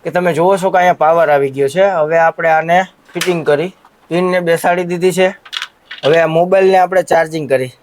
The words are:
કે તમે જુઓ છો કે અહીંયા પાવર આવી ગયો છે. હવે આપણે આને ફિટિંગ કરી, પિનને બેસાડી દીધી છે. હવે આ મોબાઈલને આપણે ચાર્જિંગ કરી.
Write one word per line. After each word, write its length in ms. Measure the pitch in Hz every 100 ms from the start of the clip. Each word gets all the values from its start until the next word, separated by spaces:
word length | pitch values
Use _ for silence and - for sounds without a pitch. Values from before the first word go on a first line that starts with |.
કે 60 | 170
તમે 240 | 165 180
જુઓ 240 | 151 175 196
છો 120 | 185
કે 80 | 185
અહીંયા 160 | 180
પાવર 360 | 170 156 170 151
આવી 200 | 147 139
ગયો 180 | 135 139
છે. 160 | 151
હવે 340 | 196 175 151 165
આપણે 320 | 165 160 165
આને 360 | 156 165 175 185 _ _
ફિટિંગ 320 | 240 185 175 143
કરી, 300 | 147 175 _ _ _ _
પિનને 300 | 170 185 180
બેસાડી 440 | 170 165 180 175
દીધી 280 | 180 175 185
છે. 240 | 175 185 190 - - - _ _ - 135
હવે 140 | 165
આ 80 | 165
મોબાઈલને 500 | 160 180 190 190 185
આપણે 260 | 180 185
ચાર્જિંગ 460 | 160 165 160 160 143
કરી. 220 | 131 127 -